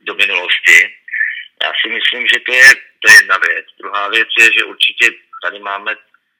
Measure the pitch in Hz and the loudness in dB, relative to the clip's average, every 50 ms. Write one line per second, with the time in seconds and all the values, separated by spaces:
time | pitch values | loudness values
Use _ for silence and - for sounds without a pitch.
0 | _ 104 98 101 101 98 98 87 90 87 90 - - - - - 95 - - - | _ -10 -4 -2 -2 -2 -2 -4 -4 -4 -4 -2 2 4 4 4 2 0 -4 -12
1 | _ - - - - - - - - - _ - - 78 - - - 113 117 117 | _ -12 -6 -6 -4 -4 -6 -8 -12 -16 _ -6 -6 -4 -4 -4 -6 -6 -4 -4
2 | - - 120 123 120 110 - 123 - 123 127 127 135 127 123 - - - _ _ | -4 -4 -4 -2 -2 -2 -2 -2 -2 -2 2 6 6 6 6 4 0 -10 _ _
3 | - 110 - - - 101 95 90 85 - - - - - _ - - 95 98 101 | 2 4 6 6 4 4 0 0 0 -2 -2 -4 -8 -12 _ -18 -12 -8 -6 -6
4 | 101 101 107 113 104 - - 120 117 113 104 110 104 - - - - - - - | -4 -2 -2 -2 -2 0 0 2 2 2 2 2 -2 -4 -4 -4 -4 -2 0 0
5 | 120 110 - - _ _ - - 90 90 98 101 101 101 98 98 104 110 107 - | -2 -2 -2 -4 _ _ -16 -10 -8 -8 -8 -8 -8 -8 -8 -8 -8 -8 -10 -10
6 | _ _ _ _ _ _ _ _ | _ _ _ _ _ _ _ _